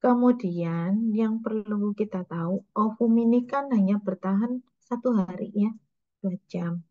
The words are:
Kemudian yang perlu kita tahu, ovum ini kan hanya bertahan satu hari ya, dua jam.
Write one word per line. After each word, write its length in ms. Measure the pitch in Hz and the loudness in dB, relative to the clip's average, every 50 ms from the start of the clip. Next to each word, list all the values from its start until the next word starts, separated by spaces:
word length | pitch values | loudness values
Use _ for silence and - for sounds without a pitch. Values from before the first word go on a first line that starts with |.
| - | 4
Kemudian 1120 | 254 247 240 247 247 247 247 - 185 170 170 170 165 165 165 165 180 196 214 226 226 208 | 4 4 6 6 4 4 4 0 -4 -2 -2 -2 -2 -2 -2 0 0 0 0 0 0 0
yang 240 | 214 226 220 220 226 226 | 0 0 0 -2 -2 -4
perlu 500 | 226 220 220 208 208 214 208 202 208 202 | -4 -4 -4 -4 -4 -4 -2 -2 -2 -2
kita 320 | - 214 214 - 185 180 | -2 -4 -4 -4 -8 -8
tahu, 400 | - 170 170 165 170 185 196 - _ _ | -6 -6 -4 -2 -2 -2 -4 -6 _ _
ovum 380 | - 214 220 220 - 240 233 226 233 233 | -2 -2 -2 0 0 2 4 4 4 4
ini 240 | 226 233 247 247 | 4 4 2 2
kan 240 | 247 - 277 277 277 | 0 -4 -4 -2 0
hanya 320 | 262 214 190 185 202 202 202 | 2 2 4 4 2 0 -2
bertahan 560 | 196 190 - - 190 196 196 220 240 247 254 254 _ _ _ _ | -4 -6 -4 -4 -2 0 0 0 -2 -4 -6 -8 _ _ _ _
satu 320 | _ 240 247 - 254 240 | _ -8 -2 0 0 2
hari 400 | 214 185 175 180 190 208 190 - | 2 0 0 -4 -8 -8 -6 -2
ya, 160 | 208 202 220 226 - _ _ _ _ _ _ _ _ | 0 0 0 0 -6 _ _ _ _ _ _ _ _
dua 160 | - 196 180 196 _ _ | -6 -6 -6 -6 _ _
jam. 320 | - 180 175 170 170 175 170 _ | -8 -6 -4 -4 -6 -6 -8 _